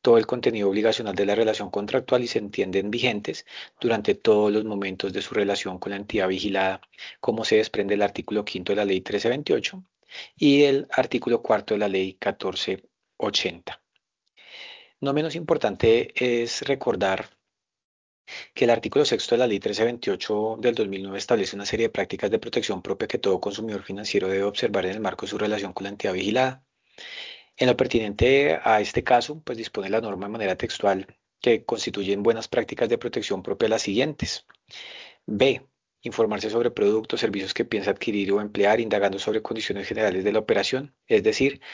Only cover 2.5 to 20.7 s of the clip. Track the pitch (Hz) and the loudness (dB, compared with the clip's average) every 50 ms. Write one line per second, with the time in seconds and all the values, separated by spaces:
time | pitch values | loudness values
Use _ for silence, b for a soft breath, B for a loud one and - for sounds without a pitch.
2.5 | - - 98 95 90 98 95 104 107 120 127 127 110 104 104 - - - B B | -2 -2 -2 0 0 0 0 0 -2 -2 0 0 -2 -2 -4 -6 -8 -8 B B
3.5 | B B B B B _ - 120 113 104 101 - 98 - - 113 107 104 107 104 | B B B B B _ -2 0 0 2 2 0 0 2 4 4 6 6 6 4
4.5 | 101 107 107 110 104 101 95 95 92 92 - 98 92 95 95 - - 107 101 98 | 2 2 0 -2 -4 -4 -4 -4 -4 -4 -6 -4 -4 -6 -6 -4 -2 0 0 0
5.5 | 98 - - 98 92 92 - 98 101 98 104 - - 107 95 92 95 92 101 101 | 0 -2 -2 -6 -8 -8 -8 -8 -8 -8 -6 -4 -2 0 0 0 0 -2 -2 -2
6.5 | 98 98 95 95 95 95 - - B B B B B B - - 110 113 110 - | 0 0 0 0 -2 -4 -8 -16 B B B B B B -2 -2 -2 -2 0 4
7.5 | 113 107 107 - - 107 98 98 104 101 101 101 - - 90 - 104 104 101 - | 4 4 4 2 0 -4 -2 0 0 2 0 0 -2 -4 -6 -4 -4 -4 -2 -4
8.5 | - - 90 - 101 104 104 98 95 92 90 - 104 98 - 117 123 147 147 - | -6 -6 -4 -2 0 0 2 2 0 0 -2 -2 -4 -2 0 0 0 0 0 0
9.5 | - 120 - - - 185 - _ _ _ B B B B B B B _ 156 147 | 0 0 0 -4 -8 -12 -18 _ _ _ B B B B B B B _ 4 6
10.5 | 139 143 147 139 135 139 - - - - 123 - 123 120 - 117 117 113 - - | 6 8 6 6 4 2 0 0 0 0 0 0 -2 -2 0 0 0 0 2 2
11.5 | 113 104 104 - 107 101 104 101 95 95 95 95 - _ - 101 98 - - 95 | 0 0 0 0 0 0 0 0 0 0 -2 -2 -4 _ -4 -4 -4 -2 -4 -6
12.5 | 90 - - - 95 - - _ _ _ _ _ _ - - 104 101 - - 92 | -4 -4 -4 -4 -4 -6 -8 _ _ _ _ _ _ -4 -4 -2 0 -2 -2 -2
13.5 | 87 87 - - - - _ _ _ _ _ _ _ _ _ _ B B B B | -4 -8 -12 -16 -16 -16 _ _ _ _ _ _ _ _ _ _ B B B B
14.5 | B B B B B B B B B _ - 139 139 151 156 160 139 170 165 - | B B B B B B B B B _ -4 -2 0 0 0 -2 -4 -6 -2 0
15.5 | 160 - - 107 101 - - 113 113 120 - - - - 127 123 120 117 117 117 | 0 2 2 0 0 2 4 6 6 6 4 0 -2 -2 0 2 2 0 0 -2
16.5 | - - 135 135 143 135 - 127 104 90 98 95 95 - - - _ _ _ _ | -4 -4 -2 -2 -2 0 0 0 0 2 2 0 0 -2 -4 -8 _ _ _ _
17.5 | _ _ _ _ _ _ _ _ _ _ _ _ _ _ B B B B B B | _ _ _ _ _ _ _ _ _ _ _ _ _ _ B B B B B B
18.5 | _ - 131 120 117 110 - 110 - 143 147 - 123 107 - - 120 117 127 120 | _ 2 4 4 4 4 2 0 0 2 2 2 2 -2 0 2 2 2 4 2
19.5 | 104 98 - 104 104 104 110 120 120 120 - 104 95 90 - - 107 104 107 110 | 0 0 -2 -4 -2 0 0 0 0 -2 -4 -4 -4 -2 -2 -2 -2 0 0 -2
20.5 | 113 113 110 123 | -2 0 0 0